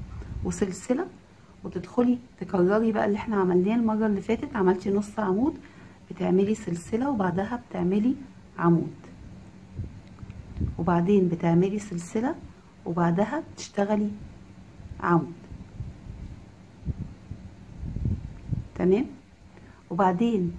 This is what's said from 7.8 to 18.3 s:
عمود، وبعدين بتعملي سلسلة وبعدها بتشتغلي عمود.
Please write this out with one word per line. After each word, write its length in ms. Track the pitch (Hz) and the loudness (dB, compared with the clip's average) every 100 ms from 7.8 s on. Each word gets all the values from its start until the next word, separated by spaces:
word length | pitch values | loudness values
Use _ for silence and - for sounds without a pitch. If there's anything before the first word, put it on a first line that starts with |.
| 175 202 233 - - - - - | 2 2 2 0 -6 -18 -14 2
عمود، 340 | 170 170 - - - - - - - - - - - - - - - - - - - - | 4 4 2 -8 -18 -18 -18 -18 -18 -20 -16 -12 -10 -12 -18 -18 -16 -16 -12 -6 -4 -2
وبعدين 500 | 170 170 175 208 180 | 2 4 6 4 4
بتعملي 520 | 170 170 165 190 208 | 2 4 4 4 0
سلسلة 560 | - 175 170 220 254 339 - - - - - | -6 -8 -4 -2 -2 -4 -10 -20 -20 -14 -4
وبعدها 580 | 170 170 170 220 294 320 | 2 2 4 2 -2 -6
بتشتغلي 560 | - - - 202 214 208 - - - - - - - - - | -12 -8 -2 2 2 0 -4 -14 -18 -20 -20 -20 -18 -14 -4
عمود. 340 | - 170 - - - - - - - - - - - - - - - - - - - - - - - - - - - - - - - | 2 4 2 -10 -16 -16 -16 -12 -12 -14 -16 -14 -14 -14 -18 -20 -20 -12 -8 -6 -8 -12 -16 -16 -16 -18 -18 -12 -8 -4 -2 -2 -6